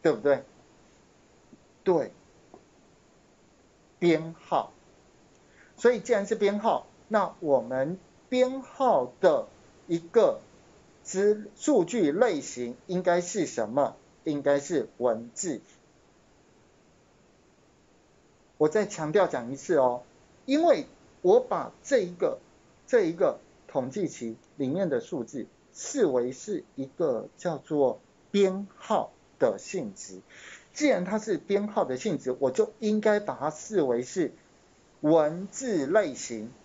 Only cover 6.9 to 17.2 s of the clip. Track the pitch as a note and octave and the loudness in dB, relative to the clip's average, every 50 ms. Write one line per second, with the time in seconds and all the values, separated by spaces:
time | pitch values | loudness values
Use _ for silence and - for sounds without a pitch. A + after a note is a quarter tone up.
6.9 | _ _ _ _ G#3+ G#3+ F#3+ E3 - - F3+ D3+ C#3 B2+ A2+ A#2 B2+ C3 C3+ D3+ | _ _ _ _ 0 0 0 0 -4 -8 0 2 2 2 2 0 -2 -2 -2 -2
7.9 | F#3 F#3 - _ _ _ _ _ B3+ B3+ B3+ B3+ C4 C4+ B3+ - - - C#4 B3 | -4 -10 -12 _ _ _ _ _ 2 2 2 2 0 -8 -12 -14 -4 0 2 4
8.9 | G3+ C#3+ B2+ - - _ - F3 D3+ B2 G#2 - - - - - _ - - - | 4 2 2 -2 -4 _ 4 4 4 4 -2 -6 -16 -20 -20 -20 _ -20 -6 -4
9.9 | E3+ E3 E3 - - A#3 G#3 D3 - - - - - - _ - - - _ - | -4 -4 -4 2 4 4 4 4 2 -2 -10 -20 -20 -20 _ -20 -20 -20 _ -20
10.9 | _ _ _ - - F#3 G3+ G#3 G#3+ G#3+ G#3 - - - - D4+ D4 A3 E3+ E3+ | _ _ _ -6 -2 2 2 2 2 2 -2 -16 -16 -4 0 2 4 4 2 2
11.9 | - A#3+ F3+ C#3+ C#3+ F#3+ B3+ A#3+ F3 C#3+ C3 - - B2 B2 A#2+ B2+ - _ - | 0 0 2 2 4 4 2 2 2 -2 -6 -10 -10 -8 -8 -10 -10 -14 _ -6
12.9 | F3+ F#3 F3 F3+ F3 F3 F3 F3 - G#3 E3 - - - A2 G#2 A#2 C#3+ C#3 A2+ | -6 -2 0 2 2 2 0 -2 -4 -4 -4 -4 -2 -4 -4 -2 0 0 0 0
13.9 | - - _ _ _ _ _ E3 D3 C#3+ - C#3+ C#3+ C#3 C#3+ - F3+ C#3+ A2 - | -2 -12 _ _ _ _ _ -6 -4 -2 2 2 2 2 0 -2 -4 -4 -4 -4
14.9 | _ _ A#2+ B2 A2+ A2 A#2 A#2+ _ - - F3+ C3+ G2 - _ - _ _ _ | _ _ 0 0 0 -2 -6 -14 _ -8 -6 -6 -6 -8 -10 _ -20 _ _ _
15.9 | _ _ _ _ _ _ _ _ _ _ _ _ _ _ _ _ _ _ _ _ | _ _ _ _ _ _ _ _ _ _ _ _ _ _ _ _ _ _ _ _
16.9 | _ _ _ _ _ _ | _ _ _ _ _ _